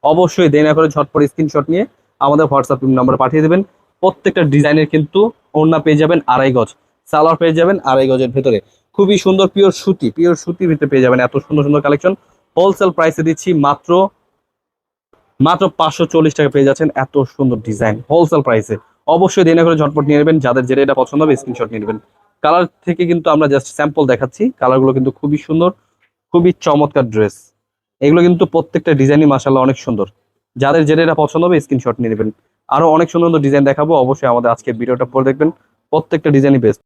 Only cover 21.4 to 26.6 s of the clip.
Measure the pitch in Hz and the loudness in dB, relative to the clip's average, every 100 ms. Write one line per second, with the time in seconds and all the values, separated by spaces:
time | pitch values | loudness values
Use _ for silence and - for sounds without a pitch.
21.4 | - 120 117 113 104 110 _ _ _ _ | -2 -8 -8 -8 -8 -10 _ _ _ _
22.4 | 151 170 175 _ - 170 175 170 160 151 | 0 0 -2 _ -8 -4 -2 -2 0 0
23.4 | 151 139 127 - 151 151 139 120 131 - | 2 0 -4 -6 -6 -2 0 0 -2 -4
24.4 | 233 - 127 131 135 131 127 - 143 147 | -4 -2 0 2 2 0 -2 -4 -4 -4
25.4 | - 160 180 196 _ _ _ _ _ 175 | -2 0 0 -2 _ _ _ _ _ 0
26.4 | 170 175 | 0 0